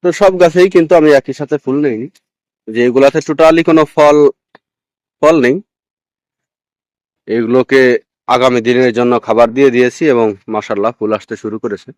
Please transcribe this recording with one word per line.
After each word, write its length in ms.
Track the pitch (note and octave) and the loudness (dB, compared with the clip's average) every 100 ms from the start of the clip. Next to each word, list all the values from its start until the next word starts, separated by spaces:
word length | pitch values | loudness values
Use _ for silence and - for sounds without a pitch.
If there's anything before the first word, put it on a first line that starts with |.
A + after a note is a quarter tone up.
তো 60 | F3+ | -4
সব 200 | E3 G3+ F#3 | 0 0 2
গাছেই 280 | F3+ F3+ F#3 | 0 2 2
কিন্তু 220 | F#3 D#3+ F3 | 2 2 2
আমি 100 | D#3 C#3+ | 4 2
একই 160 | - C3+ | 0 -12
সাথে 160 | C#3+ D3 | -8 -8
ফুল 120 | - C3+ | -6 -4
নেইনি, 240 | D3 A2 B2+ _ _ _ _ _ - | -4 -6 -10 _ _ _ _ _ -12
যে 60 | A2+ B2 | -2 0
এগুলাতে 300 | B2 C3+ D#3+ | 2 2 0
totally 440 | D3 D3 D#3+ E3 E3 | -6 0 2 2 2
কোনো 140 | D#3+ D3+ | 0 0
ফল, 220 | - D3 D3 D3 - _ _ _ _ _ _ _ _ | 2 2 4 2 0 _ _ _ _ _ _ _ _
ফল 160 | D3+ D#3+ | 0 2
নেই। 120 | B2 D#3 - _ _ _ _ _ _ _ _ _ _ _ _ _ _ _ - | 0 -4 -8 _ _ _ _ _ _ _ _ _ _ _ _ _ _ _ -8
এগুলোকে 540 | A2+ A2+ B2+ B2 C3+ B2+ B2 _ _ - | -6 -2 -2 0 2 2 0 _ _ -4
আগামী 340 | B2+ B2+ B2 | 0 0 0
দিনের 320 | A2+ B2 B2+ A2+ | -2 0 0 0
জন্য 140 | B2 A#2+ - | -2 -2 -2
খাবার 220 | A2+ A#2 A#2+ | 0 2 2
দিয়ে 140 | C#3 | 0
দিয়েছি 320 | B2 B2 - D#3+ | 2 -2 -2 -2
এবং 120 | B2 A2+ G2 - | 0 -2 -4 -8
মাশাআল্লাহ 440 | A2 - G#2 G#2 B2 | -10 -6 -4 -6 -4
ফুল 120 | G#2+ G#2+ | -6 -6
আসতে 160 | - A2 | -8 -12
শুরু 200 | A2 G#2+ | -12 -10
করেছে। 320 | A#2+ G2+ - | -10 -10 -14